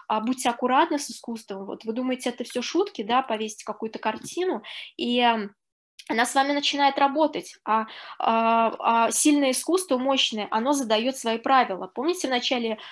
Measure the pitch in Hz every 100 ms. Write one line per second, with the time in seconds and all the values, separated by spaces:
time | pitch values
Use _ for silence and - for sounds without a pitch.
0 | - 214 220 254 254 233 247 269 330 294
1 | - - - 226 - 196 196 196 220 226
2 | 254 254 254 240 247 247 240 330 392 -
3 | 208 247 262 220 220 - - 214 220 -
4 | 214 226 - - 370 226 - - - -
5 | 240 247 240 226 202 - _ _ _ -
6 | - 220 254 277 277 285 285 285 277 285
7 | 277 277 302 302 - - - 220 220 -
8 | - - - 226 226 226 226 - - 226
9 | 233 - 302 294 277 254 - 370 - 254
10 | 269 262 - 214 202 220 247 285 226 220
11 | 240 262 233 226 262 269 220 180 185 -
12 | 294 359 269 247 - 247 226 214 -